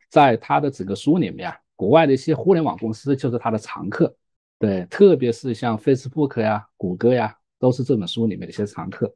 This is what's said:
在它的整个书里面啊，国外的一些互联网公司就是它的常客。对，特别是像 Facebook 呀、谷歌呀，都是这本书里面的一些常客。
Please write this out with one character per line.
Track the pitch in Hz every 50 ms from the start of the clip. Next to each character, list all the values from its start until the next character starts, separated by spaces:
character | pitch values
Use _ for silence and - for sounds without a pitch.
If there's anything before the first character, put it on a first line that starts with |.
| _ _
在 | - 156 143 131 113
它 | - - - 143 143
的 | 147 143
整 | 139 - 95
个 | 98 98
书 | - - 143 165 185
里 | 131 90
面 | 69 - - 82
啊， | - - _ _ _
国 | - 95 101
外 | 156 165 165
的 | 139 135
一 |
些 | 131 - 160 156
互 | - - 185 190
联 | 165 156
网 | 117 90 -
公 | 113 110
司 | 110 - - 139 143
就 | 135 - 123
是 | 120
它 | 117 - 117
的 | 110 107
常 | - - - - - 98
客。 | - - 165 - - _ _ _ _ _ _ _ _
对， | - 113 104 98 92 87
特 | - - - 202 190 165
别 | 135 127 120
是 | 113 - - 131 113
像 | - 127 120 110
Facebook | 107 - 143 135 131 - 127 - 160 147 - - 123
呀、 | 110 110 104 107 - _ _
谷 | - - 90 90
歌 | 95 113 120 127
呀， | 120 110 104 - _ _ _ _ -
都 | 127 127
是 | 120 - 127
这 | - 131
本 | 107 92
书 | 87 - 117 113
里 | 110 92
面 | 95
的 | 92
一 | 82
些 | - - 104
常 | 101 - - - 95
客。 | - - 117 - -